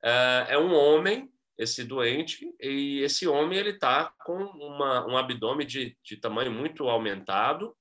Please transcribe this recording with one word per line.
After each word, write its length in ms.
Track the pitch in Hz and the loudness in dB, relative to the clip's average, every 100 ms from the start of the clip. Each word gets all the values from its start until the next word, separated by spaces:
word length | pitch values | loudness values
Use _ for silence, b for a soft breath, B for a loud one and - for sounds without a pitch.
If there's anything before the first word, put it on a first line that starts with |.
Ah, 440 | 120 123 127 127 - | 2 4 4 2 2
é 80 | 143 | 2
um 160 | 175 | 4
homem, 580 | 165 143 156 180 226 277 _ _ - | 6 8 6 4 -2 -6 _ _ -8
esse 280 | 113 - 123 | -6 -6 -6
doente, 680 | 131 117 131 160 - 330 339 | -2 0 0 -4 -8 -12 -10
e 400 | 135 139 139 139 | -6 -4 -4 -2
esse 260 | 139 143 175 | -2 0 0
homem, 320 | 143 156 190 | 0 0 0
ele 220 | 202 202 | -4 0
tá 340 | 127 135 160 _ - | 2 2 0 _ -8
com 180 | 180 | -6
uma, 640 | 196 175 147 143 139 127 120 | -6 -10 -14 -4 0 0 0
um 100 | 127 | -2
abdômen 480 | 127 123 110 143 143 | -2 -4 -4 -4 -4
de, 320 | 131 120 - | -6 -8 -10
de 140 | - 107 | -18 -8
tamanho 340 | 117 110 131 | -6 -2 -4
muito 380 | 110 147 160 135 | -4 -6 -4 0
aumentado 840 | 113 110 98 95 98 117 160 220 - | 0 0 -6 -2 0 2 0 -6 -12